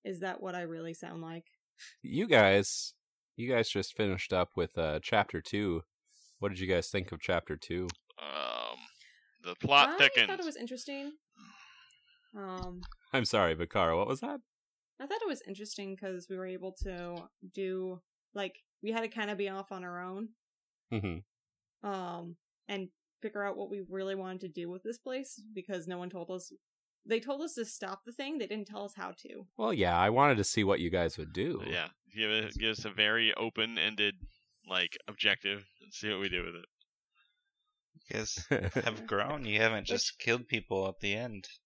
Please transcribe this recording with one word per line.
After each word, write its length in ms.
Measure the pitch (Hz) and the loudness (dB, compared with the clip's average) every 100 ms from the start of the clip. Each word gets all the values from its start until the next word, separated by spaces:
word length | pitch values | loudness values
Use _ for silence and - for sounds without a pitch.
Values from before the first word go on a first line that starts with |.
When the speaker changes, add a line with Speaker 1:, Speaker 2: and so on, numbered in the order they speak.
Speaker 1:
"Is 160 | 196 185 | -6 -4
that 220 | 185 185 | -4 -4
what 140 | 190 180 | -6 -6
I 60 | |
really 320 | 170 165 165 | -6 -6 -8
sound 280 | 165 170 170 | -10 -10 -10
like?" 240 | 165 165 - _ _ _ - - | -10 -12 -14 _ _ _ -20 -16
Speaker 2:
You 260 | - 139 214 | -4 0 8
guys, 680 | 135 101 98 98 - - - _ _ _ - | 10 10 8 6 -2 -6 -10 _ _ _ -8
you 120 | 120 | 2
guys 200 | 123 113 | 4 4
just 260 | 101 92 - | 0 -2 0
finished 380 | 107 90 - | 2 2 2
up 160 | 92 90 - | 2 2 0
with, 220 | 82 - | -2 0
uh, 220 | 80 76 | 0 0
chapter 400 | - 110 98 90 | 2 2 2 -2
two. 420 | - 101 104 82 - _ _ - - - | -2 0 2 0 -4 _ _ -20 -20 -4
What 100 | 101 | -4
did 100 | 92 | -2
you 80 | 92 | 2
guys 220 | 90 - | 2 2
think 220 | 101 90 | -2 -4
of 100 | 85 | -6
chapter 340 | - 87 - 78 | 0 0 0 -8
two? 320 | - 87 90 - _ - | -4 -4 -4 -8 _ -14
Speaker 3:
Um, 600 | 73 76 65 58 58 60 55 - - - _ _ | -8 -4 -4 -4 -6 -8 -16 -20 -20 -20 _ _
the 120 | 90 90 | -10 -4
plot 340 | - 139 170 | 6 8 8
Speaker 1:
I 80 | 349 | 8
Speaker 3:
thickens. 300 | 139 - 208 | 8 8 4
Speaker 1:
thought 120 | - | 2
it 60 | - | -4
was 120 | - | -6
interesting. 600 | 240 254 - 277 285 311 _ _ - - - - - _ _ _ _ 214 | -10 -8 -8 -8 -8 -12 _ _ -20 -20 -20 -20 -20 _ _ _ _ -12
Um, 460 | 190 185 185 180 180 - _ | -8 -6 -8 -8 -12 -16 _
Speaker 2:
I'm 120 | 135 117 | 0 4
sorry, 300 | 113 90 80 | 4 4 4
Bakara, 420 | 85 104 85 82 | 0 2 4 4
what 100 | 101 | 2
was 120 | 131 | 0
that? 200 | - 285 _ _ _ _ _ _ | -4 -8 _ _ _ _ _ _
Speaker 1:
I 80 | 277 | -6
thought 140 | 427 | -4
it 60 | 440 | -2
was 140 | 269 - | -4 -6
interesting 480 | 190 208 - 196 190 | -12 -10 -8 -8 -8
'cause 300 | 196 185 175 | -8 -8 -8
we 80 | 190 | -8
were 80 | 185 | -6
able 280 | 185 190 185 | -6 -8 -6
to 460 | 202 175 175 175 170 _ 185 | -6 -4 -8 -8 -12 _ -14
do, 500 | 196 190 185 185 180 _ _ _ | -6 -2 -2 -4 -8 _ _ _
like, 300 | 208 190 - _ _ | -6 -6 -8 _ _
we 80 | 208 | -2
had 100 | 226 | -2
to 60 | 226 | -2
kinda 280 | 226 208 196 | -2 -4 -2
be 140 | 196 | -2
off 220 | 190 196 | -4 -8
on 120 | 190 | -8
our 180 | 180 175 | -8 -8
own. 320 | 180 190 220 _ _ _ _ _ _ | -8 -8 -10 _ _ _ _ _ _
Speaker 2:
Mm-hmm. 960 | 113 98 85 - _ _ _ _ _ 202 | -4 -2 -6 -10 _ _ _ _ _ -8
Speaker 1:
Um, 500 | 190 180 170 170 170 _ _ - | -6 -6 -8 -10 -16 _ _ -8
and 240 | 202 185 _ _ _ | -6 -6 _ _ _
figure 220 | 220 208 | -8 -4
out 120 | 202 - | -4 -4
what 120 | 202 | -6
we 120 | 202 | -6
really 340 | 180 190 190 196 | -6 -6 -4 -4
wanted 260 | 185 185 | -6 -8
to 60 | 185 | -8
do 200 | 170 170 | -8 -8
with 120 | 180 | -8
this 140 | 214 233 | -8 -8
place 420 | 269 254 262 - 214 | -6 -6 -8 -12 -12
because 340 | 208 185 185 165 | -12 -6 -6 -4
no 100 | 180 | -6
one 100 | 180 | -6
told 220 | 185 170 | -8 -6
us. 200 | 185 - - _ _ _ _ - | -8 -8 -18 _ _ _ _ -2
They 140 | 226 | 0
told 220 | 233 277 | 0 -4
us 120 | 320 - | -4 -4
to 100 | 220 | -6
stop 380 | - 190 190 | -6 -8 -8
the 80 | - | -12
thing. 240 | 240 277 311 | -10 -6 -4
They 100 | 208 | -4
didn't 200 | 214 202 | -6 -6
tell 160 | 208 | -8
us 100 | 202 202 | -10 -8
how 160 | 185 | -10
to. 360 | - - - 190 - | -10 -14 -14 -14 -4
Speaker 2:
Well, 160 | 110 | 0
yeah, 240 | 143 90 87 | 4 6 8
I 120 | 98 | 6
wanted 280 | 120 143 117 | 8 6 6
to 60 | |
see 200 | 98 - | 4 4
what 160 | 98 98 | 4 4
you 100 | 85 | 4
guys 280 | 90 85 - | 2 2 0
would 160 | 78 | -8
do. 280 | 78 135 - - | -2 -2 -2 -4
Speaker 3:
Yeah, 240 | 85 82 _ _ 104 | -4 -4 _ _ -2
give 140 | 110 | 2
it, 220 | 110 107 - | 2 0 -2
give 160 | 110 | -2
us 140 | 107 110 | -2 -6
a 40 | |
very 420 | 92 107 113 113 - | 2 4 6 4 2
open-ended, 800 | 113 - 110 117 95 107 104 98 95 _ _ - - | -2 0 -2 2 0 2 0 0 -14 _ _ -20 -4
like, 300 | 92 87 - - | 0 0 -2 -14
objective 600 | 104 107 98 101 101 98 _ | -2 0 2 -2 -6 -8 _
and 120 | 101 | -16
see 160 | - 107 | -8 -4
what 100 | 98 | -2
we 100 | 98 | 0
do 140 | 90 | -2
with 120 | 87 87 | -4 -10
it. 100 | - _ _ _ _ _ _ _ _ _ _ _ _ _ - | -18 _ _ _ _ _ _ _ _ _ _ _ _ _ -8
Speaker 4:
You 80 | 107 | -6
guys 180 | 110 - - | -4 -6 -2
Speaker 2:
<laughs> 360 | 139 92 131 110 | -2 0 -2 -2
Speaker 4:
have 200 | 107 - | -4 -4
grown. 380 | 101 120 147 117 | -2 -2 -4 0
You 140 | 104 | 4
haven't 240 | 113 110 101 | 4 2 -2
just 280 | 120 - - | -2 -2 -2
Speaker 1:
Which 80 | - | 0
Speaker 4:
killed 220 | 120 120 | 0 0
people 400 | 113 - 98 95 | -4 -2 0 0
at 120 | - | -2
the 160 | 101 104 | -4 -2
end. 320 | 123 104 - - | -4 -8 -14 -20